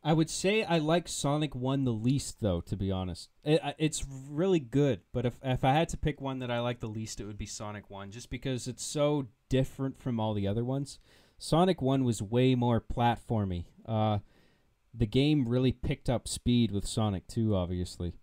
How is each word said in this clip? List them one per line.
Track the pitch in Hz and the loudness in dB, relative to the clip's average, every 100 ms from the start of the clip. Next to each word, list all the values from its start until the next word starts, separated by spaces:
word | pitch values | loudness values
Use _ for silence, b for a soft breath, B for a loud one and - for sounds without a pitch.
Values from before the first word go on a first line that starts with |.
I | 156 | 2
would | 156 160 | 2 2
say | - 185 214 208 | 0 0 2 2
I | 170 | 0
like | 151 170 170 | 2 0 0
Sonic | - 143 147 151 127 | -4 -2 0 -2 -2
one | 127 139 131 | -2 0 0
the | |
least, | 110 113 139 - - | 0 2 0 -2 -2
though, | 107 87 | 0 0
to | - 98 | -2 -4
be | 98 | -2
honest. | 95 92 82 - _ - | -2 -4 -8 -12 _ 0
It, | 160 | 0
I, | 143 - | 0 -2
it's | 156 - 139 135 135 | -2 -2 -10 -12 -10
really | 147 190 180 | -2 2 2
good, | 123 135 143 113 _ | 2 2 2 0 _
but | 123 120 | -4 -4
if, | - | -4
if | 135 131 | -2 0
I | 135 | 2
had | 143 165 | 2 0
to | - | -2
pick | 156 143 | -4 -4
one | 135 131 | -6 -6
that | 123 | -4
I | 120 | -2
like | 120 120 | -2 -4
the | 117 | -6
least, | 107 110 - | -6 -8 -8
it | 104 | -10
would | 104 | -10
be | 104 | -10
Sonic | - 107 104 98 | -8 -8 -10 -12
one, | 98 98 | -14 -12
just | 107 - | -14 -12
because | 131 135 127 127 | -8 -4 -4 -6
it's | 117 | -10
so | - 151 147 147 135 _ _ | -8 0 2 2 -4 _ _
different | 131 131 - 135 - | 2 2 -2 -6 -4
from | - 117 | -4 -2
all | 110 | 0
the | 104 98 | 0 0
other | 104 120 | -2 -2
ones. | 135 143 - b b b b | -4 -4 -10 b b b b
Sonic | - 151 185 180 | 2 4 4 4
one | 131 135 | 2 2
was | 127 110 | 2 0
way | 101 117 131 127 | 0 4 4 4
more | 120 113 | 4 2
platformy. | - - 120 113 - 113 98 87 85 _ - | 0 0 2 0 -2 -2 0 -2 -6 _ -4
Uh, | 110 110 104 b b b b b b _ | 0 2 0 b b b b b b _
the | 117 113 | -4 0
game | 127 143 151 117 | 4 4 4 2
really | 123 131 | 2 2
picked | - - 139 - | 0 -4 -4 -2
up | 117 - | -2 -2
speed | - - 123 113 | -4 2 4 4
with | 101 - | 0 -4
Sonic | - 110 95 - | 0 0 0 -4
two, | - 110 101 | -2 2 2
obviously. | 87 90 90 - 87 - | 0 -2 -4 -6 -8 -8